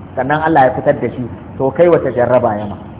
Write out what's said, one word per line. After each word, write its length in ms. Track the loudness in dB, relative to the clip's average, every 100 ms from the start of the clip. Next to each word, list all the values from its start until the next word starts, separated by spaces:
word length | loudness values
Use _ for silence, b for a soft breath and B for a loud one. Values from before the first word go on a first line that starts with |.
| -12 -6
sannan 260 | -2 -2
Allah 260 | 2 4 4
ya 20 |
fitar 260 | 2 0 0
da 80 | -2
shi, 160 | -6 -10 -12 -14 -4
to, 140 | -2
kai 160 | 2 4
wata 220 | 4 2
jarraba 460 | 0 2 2 2 -2
yana? 180 | -6 -10 -14 -18